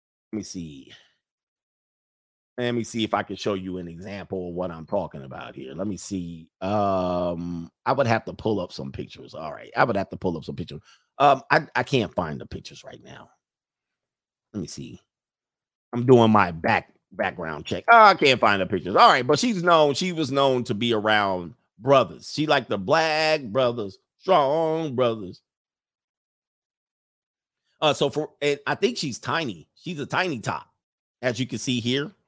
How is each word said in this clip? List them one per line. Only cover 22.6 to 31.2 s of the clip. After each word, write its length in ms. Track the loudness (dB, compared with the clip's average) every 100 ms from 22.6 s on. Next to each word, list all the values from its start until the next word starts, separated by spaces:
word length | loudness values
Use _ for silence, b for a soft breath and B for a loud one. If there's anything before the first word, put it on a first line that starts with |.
| 0
the 80 | -4
black 680 | 0 2 2 0 0 0
brothers, 560 | -2 0 0 -2 -8 -10 _ _
strong 760 | 2 2 4 2 0 -2 -4 0
brothers. 460 | 0 -2 -8 -16 _ _ _ _ _ _ _ _ _ _ _ _ _ _ _ _ _ _ _ _ _ _ _ -2
Uh, 140 | 0
so 160 | 2 0
for, 220 | -2 -6 -4
and 180 | -2 -2 -4
I 80 |
think 240 | -2 -2 -2
she's 220 | -6 -6
tiny. 480 | -4 -4 -4 -8 -16 _
She's 240 | -10 -10
a 80 | -4
tiny 320 | -2 -2 -4
top, 280 | -6 -8 -10 _ _ _ _ _